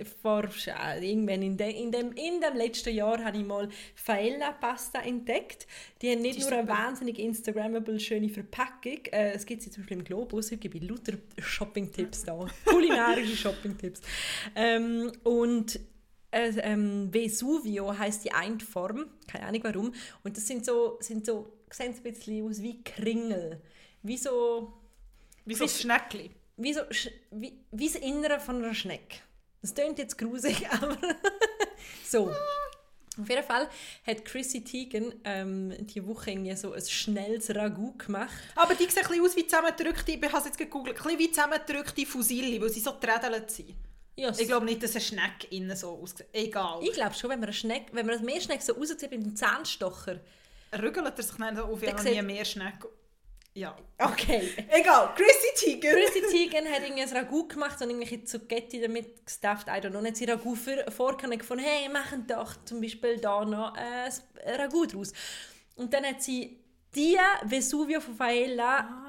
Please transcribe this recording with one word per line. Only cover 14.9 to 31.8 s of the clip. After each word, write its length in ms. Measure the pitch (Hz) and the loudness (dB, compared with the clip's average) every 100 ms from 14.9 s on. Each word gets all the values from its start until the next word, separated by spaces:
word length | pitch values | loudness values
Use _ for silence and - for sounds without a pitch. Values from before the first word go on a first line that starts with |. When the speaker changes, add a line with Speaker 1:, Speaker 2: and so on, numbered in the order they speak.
| 233 233 233 | 0 -2 0
Speaker 1:
und, 560 | 233 240 233 240 220 - - - _ - - | 4 4 6 4 2 -4 -10 -18 _ -20 -4
äh, 180 | 220 233 220 | 0 2 0
ähm, 500 | 214 208 208 202 196 | 2 2 2 0 0
Vesuvio 840 | 214 226 220 254 311 233 202 196 202 | 2 2 0 0 0 0 -2 -2 -2
heisst 260 | 208 208 - | -2 -2 0
die 60 | |
eine 280 | - 185 220 | 0 0 -2
Form. 480 | - - 185 220 302 - - | -6 -4 -4 -4 -8 -12 -14
Keine 200 | - 202 | -10 -4
Ahnung 140 | 220 | -4
warum. 300 | 226 185 226 240 - - | -2 -2 -4 -6 -14 -14
Und 140 | 202 208 | -10 -6
das 80 | - | -6
sind 200 | 254 240 | -4 0
so, 320 | 240 233 233 | 2 2 0
sind 240 | - 220 214 | -6 -4 -2
so, 260 | 220 208 - - | -4 -6 -16 -16
sehen 220 | - 247 | -8 -8
so 80 | 240 | -6
ein 20 | |
bisschen 440 | 240 226 - 214 220 | -10 -10 -6 -4 -4
aus 140 | 208 | -4
wie 220 | 214 233 | -6 -8
Kringel. 800 | - - 220 226 233 190 165 160 - - - _ | -12 -4 -2 0 0 -2 -4 -8 -14 -20 -20 _
Wie 160 | 208 254 | -8 -4
so 560 | 277 247 240 233 220 - - - - - - - - | 0 2 2 0 -4 -12 -20 -20 -20 -20 -20 -16 -8
Speaker 2:
Wie 100 | 220 | 0
so 80 | |
ein 40 | 294 | 0
Speaker 1:
Chris- 120 | - | 0
Speaker 2:
Schneckli. 500 | 240 247 - 202 156 - _ - | 2 2 2 -10 -12 -18 _ -6
Speaker 1:
Wie 160 | 247 | -2
so 80 | 294 | -2
Sch-, 300 | - 220 - - - | -2 -4 -4 -8 -16
wie, 260 | 214 247 - - | -12 -12 -14 -12
wie 160 | 214 302 | -2 -2
das 80 | - | -2
Innere 440 | 262 285 294 294 | -2 0 0 0
von 240 | 285 247 | -2 -4
einer 100 | 226 | -2
Schnecke. 440 | 214 196 151 - - - - _ _ | -4 -6 -8 -12 -20 -20 -20 _ _
Das 120 | - | -6
klingt 240 | - 294 294 | 0 0 -2
jetzt 200 | 240 - | -6 -6
grusig, 500 | 233 247 262 - - | -6 -2 0 0 0
<laughs> 40 | |
aber 260 | 233 285 285 359 320 403 403 440 427 415 - | 0 0 -2 -2 0 0 2 2 2 -2 -2